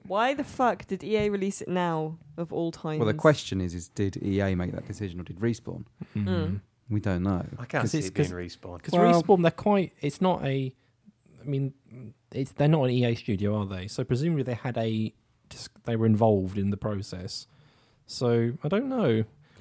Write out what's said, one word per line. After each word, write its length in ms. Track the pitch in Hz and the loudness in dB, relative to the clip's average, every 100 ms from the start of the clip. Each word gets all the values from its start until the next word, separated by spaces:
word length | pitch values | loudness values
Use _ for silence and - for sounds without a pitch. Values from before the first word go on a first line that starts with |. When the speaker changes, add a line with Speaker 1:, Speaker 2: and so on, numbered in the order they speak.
| 190 | -4
Speaker 1:
why 260 | 190 247 | 0 0
the 100 | 285 | 0
fuck 420 | 269 - 247 202 - | -6 0 0 0 -4
did 160 | 190 | -8
E 120 | 190 214 | -2 0
A 120 | 208 | 0
release 320 | 202 196 - | 0 -2 -4
it 80 | - | -4
now, 480 | 180 175 160 156 165 - - | -2 0 -2 -4 -8 -14 -10
of 160 | 170 | -6
all 200 | - 170 | -4 -4
times?" 280 | - 160 156 | -4 -6 0
Speaker 2:
Well, 80 | 107 | 0
the 60 | |
question 480 | 156 156 143 - 95 | 4 6 6 2 -4
is, 120 | 90 | -2
is 140 | 87 82 | -4 -10
did 340 | - 98 - | -4 -2 -2
E 200 | 98 98 | -2 0
A 140 | 98 90 | 2 0
make 160 | 90 | -2
that 140 | - - | -4 -8
decision 320 | 101 101 87 | -8 -8 -8
or 40 | |
did 140 | 87 85 | -12 -4
Respawn? 480 | 117 113 - 87 - _ - 104 | -2 -2 -6 -12 -14 _ -10 -4
Speaker 3:
Mm. 100 | 101 | -2
Speaker 1:
Mm. 340 | 92 92 101 - _ - | 0 -2 -4 -8 _ -4
Speaker 2:
We 100 | 107 | -2
don't 240 | 101 90 | 0 0
know. 220 | 95 92 - - | 0 0 -4 -10
Speaker 4:
I 80 | 123 | -6
can't 180 | 143 | -2
Speaker 3:
'Cause 80 | 113 | 0
Speaker 4:
see 80 | 160 | 0
Speaker 3:
it's 80 | 95 | -2
Speaker 4:
it 60 | |
being 160 | - 143 | 0 -2
Speaker 3:
'cause 80 | 90 | -2
Speaker 4:
Respawn. 460 | 87 - 90 87 | -10 -12 -14 -12
Speaker 3:
'cause 80 | - | -2
Speaker 2:
Well 300 | 175 175 170 | 4 6 6
Speaker 3:
Respawn, 180 | 165 190 | 6 6
they're 80 | 165 | 6
quite, 420 | - 208 202 185 - | 2 2 2 2 -4
it's 180 | 143 - | -6 0
not 240 | 185 175 | 0 0
a, 320 | 139 135 131 - _ _ - _ _ 131 | 0 -2 -4 -8 _ _ -20 _ _ -14
I 40 | 135 | -4
mean, 280 | 139 135 - _ 117 131 - _ | -2 -2 -6 _ -20 -18 -20 _
it's, 200 | - 135 | -8 -6
they're 140 | - 147 | 2 4
not 160 | 160 127 | 4 4
an 40 | |
E 140 | 123 120 | 4 2
A 100 | 117 | 0
studio, 400 | - 98 101 107 | -2 0 0 0
are 60 | 98 | -2
they? 220 | 95 95 | -6 -8
So 160 | - | -6
presumably 400 | 127 123 160 156 | -2 0 0 -2
they 100 | 127 117 | -2 -4
had 220 | 127 117 | -4 -2
a, 360 | 113 110 110 - _ _ _ | -2 0 -2 -6 _ _ _
dis-, 200 | - - - - | -18 -18 -12 -4
they 100 | 117 | 2
were 100 | 113 | 4
involved 520 | 107 113 101 92 101 | 6 6 4 2 -2
in 120 | 98 | -2
the 80 | 101 | -2
process. 720 | 110 101 95 90 90 - - _ _ _ _ _ _ | -4 -6 -6 -10 -10 -10 -14 _ _ _ _ _ _
So 460 | - 123 117 117 131 | -4 2 2 2 -2
I 40 | 151 | -2
don't 220 | 196 269 | -2 0
know. 340 | 254 165 110 110 - _ - | 0 2 2 0 -6 _ -20